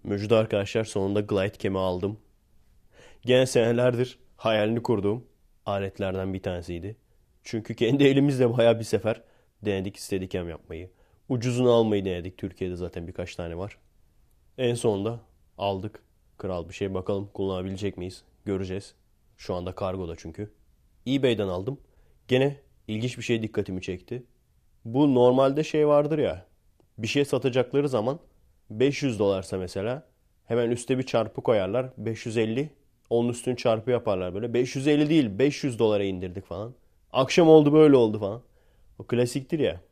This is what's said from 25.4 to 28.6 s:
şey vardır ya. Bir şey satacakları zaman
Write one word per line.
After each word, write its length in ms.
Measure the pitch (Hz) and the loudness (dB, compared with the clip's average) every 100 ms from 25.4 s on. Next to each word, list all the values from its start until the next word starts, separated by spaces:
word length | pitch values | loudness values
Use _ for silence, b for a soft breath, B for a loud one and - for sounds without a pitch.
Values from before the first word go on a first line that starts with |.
| 135 143 | 2 2
şey 240 | 151 156 151 | -2 0 4
vardır 300 | 147 147 156 | 4 2 0
ya. 280 | 107 85 - _ _ _ _ - | -2 -4 -14 _ _ _ _ -10
Bir 80 | 110 | -2
şey 180 | 143 | 0
satacakları 640 | 143 131 131 127 120 139 143 | 0 0 0 0 0 0 0
zaman 320 | 123 113 151 _ _ _ _ | 0 -2 -6 _ _ _ _